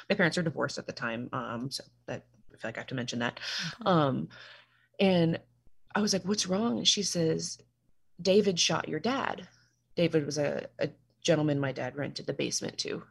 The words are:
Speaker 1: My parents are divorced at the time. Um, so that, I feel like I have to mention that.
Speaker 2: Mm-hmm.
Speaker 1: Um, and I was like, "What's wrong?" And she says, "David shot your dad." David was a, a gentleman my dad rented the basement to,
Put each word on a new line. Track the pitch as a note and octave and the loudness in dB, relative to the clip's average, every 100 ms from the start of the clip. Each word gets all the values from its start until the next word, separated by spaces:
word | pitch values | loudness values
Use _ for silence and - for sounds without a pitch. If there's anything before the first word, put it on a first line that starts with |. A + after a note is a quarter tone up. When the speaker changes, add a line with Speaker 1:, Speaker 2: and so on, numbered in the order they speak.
| - | -4
Speaker 1:
My | G#3 | 2
parents | E3+ F3+ | 2 2
are | |
divorced | E3 C3+ B2+ - | -2 -2 -4 -4
at | - | -10
the | |
time. | - A#2+ A2+ B2+ | -8 -6 -6 -6
Um, | C3 A#2 A#2+ C3+ | -6 -6 -6 -6
so | - - _ - | -8 -14 _ -12
that, | B2+ _ _ - | -12 _ _ -20
I | - | -12
feel | A2+ | -10
like | - | -10
I | |
have | - | -8
to | C3 | -6
mention | A#2+ A#2+ | -6 -2
that. | A#2+ - | -4 -4
Speaker 2:
Mm-hmm. | - - E3+ - G#3+ | -8 -6 -6 -4 4
Speaker 1:
Um, | E3+ C#3 C3 - - - - _ _ _ - | 4 4 0 -6 -12 -20 -20 _ _ _ 2
and | F#3+ F3+ E3 E3 - _ - - - G3+ | 4 6 4 2 -6 _ -20 -20 -4 0
I | |
was | G#3 | 2
like, | G3 F3+ | 0 0
"What's | G#3+ F3+ | -2 0
wrong?" | F#3+ A#3 A3 | 0 0 2
And | F#3 | 2
she | G#3 | 2
says, | F#3 F3 D#3+ E3 E3+ - - _ _ _ _ - | 0 0 2 0 -4 -10 -18 _ _ _ _ -4
"David | F3+ G3+ G3+ E3+ | 6 6 6 2
shot | - D#3+ - | 2 2 0
your | D#3 | -2
dad." | A3+ C4+ - - F#3 _ _ _ _ - | 0 0 -2 -4 -10 _ _ _ _ 2
David | E3 D#3+ C#3+ | 4 4 0
was | D3 | -2
a, | C#3+ C#3+ - - | -2 -2 -8 -4
a | E3 - _ _ | -4 -4 _ _
gentleman | - D#3 D3+ C#3+ | 2 2 4 0
my | C3+ | 0
dad | C3 B2+ C#3 | -4 -6 -6
rented | C3+ - - | -8 -8 -8
the | |
basement | C#3 C#3 - - - | -4 -2 -2 -6 -6
to, | - E3 - | -6 -6 -10